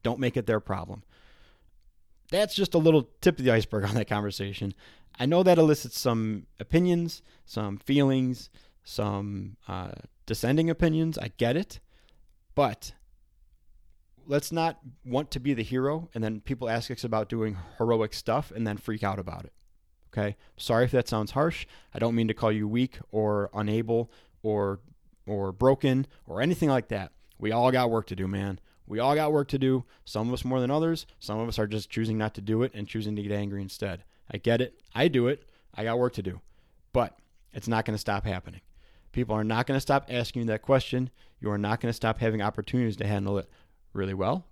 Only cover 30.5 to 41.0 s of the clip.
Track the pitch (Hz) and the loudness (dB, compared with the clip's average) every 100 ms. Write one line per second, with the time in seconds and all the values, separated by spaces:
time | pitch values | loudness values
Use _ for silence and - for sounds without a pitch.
30.5 | 127 123 151 165 160 - - - 107 117 | 0 0 2 0 -2 -6 -16 -8 -6 -4
31.5 | 110 107 107 - - 113 110 107 - 101 | -2 -2 -4 -4 -4 -2 0 -2 -4 -2
32.5 | 110 127 107 101 113 104 104 101 104 101 | 0 0 -4 -8 -6 -4 -6 -4 -2 -2
33.5 | 101 95 - 101 87 - _ - 104 117 | -6 -8 -8 -8 -8 -14 _ -12 -4 2
34.5 | 117 127 - - - 160 135 120 143 - | 2 0 -6 -10 2 4 4 2 0 -8
35.5 | _ _ - 110 120 123 117 92 90 - | _ _ -6 -2 0 0 -2 -8 -8 -16
36.5 | - _ _ _ 127 107 - _ _ - | -20 _ _ _ 0 0 -4 _ _ -16
37.5 | - 113 113 113 107 - 101 107 95 - | -10 0 0 0 -4 -2 -2 -2 -4 -8
38.5 | 87 - - - - - 123 117 107 107 | -20 -20 -20 -20 -20 -8 -4 0 0 0
39.5 | 110 127 139 - 139 - 120 117 127 113 | 0 2 0 2 0 0 -4 -4 -4 -2
40.5 | 107 - 135 - 127 | -2 2 2 2 -2